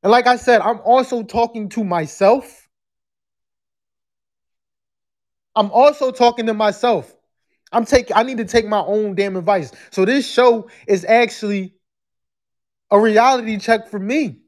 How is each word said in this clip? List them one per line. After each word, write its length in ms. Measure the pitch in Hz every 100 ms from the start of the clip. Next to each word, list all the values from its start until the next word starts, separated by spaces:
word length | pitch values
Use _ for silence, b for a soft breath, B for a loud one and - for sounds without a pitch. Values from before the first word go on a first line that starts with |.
And 100 | 202
like 140 | 240
I 120 | 247 247
said, 240 | 247 226
I'm 180 | 202 226
also 440 | 214 254 254 240
talking 460 | 214 233 233 233 208
to 140 | -
myself. 840 | 202 175 156 - 196 262 - _ _ _ _ _ _ _ _ _ _ _ _ _ _ _ _ _ _ _ _ _ _ _ _ _ _ _ _ _ _
I'm 160 | 220 202
also 400 | 220 285 294 262
talking 340 | 262 240 240 226
to 60 |
myself. 600 | 214 214 208 240 190 - _ _ _ _ _ _
I'm 140 | 233
take-, 300 | 226 262 -
I 80 | 202
need 140 | 247 240
to 80 |
take 200 | 214 233
my 140 | 214 214
own 340 | 156 214 208
damn 220 | 190 196
advice. 360 | 185 170 196 139 B B
So 140 | -
this 220 | 190 269 -
show 420 | - 247 226 - b -
is 180 | 196
actually 680 | 175 226 233 - 208 202 190 _ _ _ _ _ _ _ _ _ _ _ _
a 100 | 202
reality 580 | 220 214 247 262 220 214
check 320 | 220 220 220
for 100 | 208
me. 400 | 196 294 254 120